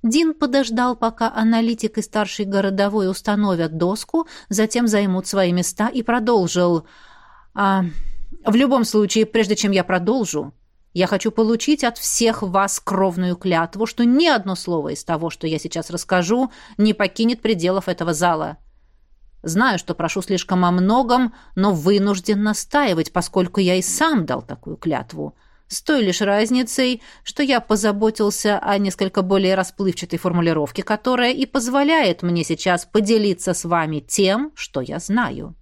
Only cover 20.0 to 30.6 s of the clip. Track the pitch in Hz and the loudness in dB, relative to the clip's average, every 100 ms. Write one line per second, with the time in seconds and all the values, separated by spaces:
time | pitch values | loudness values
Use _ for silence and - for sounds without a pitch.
20 | 165 196 - 185 - 180 180 180 185 240 | -4 -4 -2 -4 0 2 2 2 2 2
21 | 254 254 247 - - - 202 175 160 202 | 2 2 0 -4 -10 0 0 2 2 2
22 | 202 190 196 202 214 214 - 294 269 165 | 2 0 -2 0 0 -2 0 0 2 0
23 | 160 - - 190 180 - 185 185 180 - | -2 -2 -2 0 0 0 2 2 0 0
24 | 320 277 156 131 - 131 - 156 165 135 | 2 2 0 -6 -8 -14 -14 -8 -4 -4
25 | 117 156 147 _ _ _ _ - - 294 | -6 -10 -12 _ _ _ _ -8 0 2
26 | 202 175 202 202 220 254 240 - 254 247 | 2 0 0 2 2 0 0 0 0 -2
27 | - - - - 277 247 226 214 208 202 | -10 -18 -12 -4 0 0 2 0 0 2
28 | 220 220 208 - 208 202 - 202 196 - | 0 0 -2 0 0 0 0 0 0 -2
29 | 190 202 185 196 185 190 180 - 190 175 | -2 -2 0 2 2 0 -2 -2 -4 -4
30 | 175 165 185 175 170 156 | -6 -4 0 0 2 0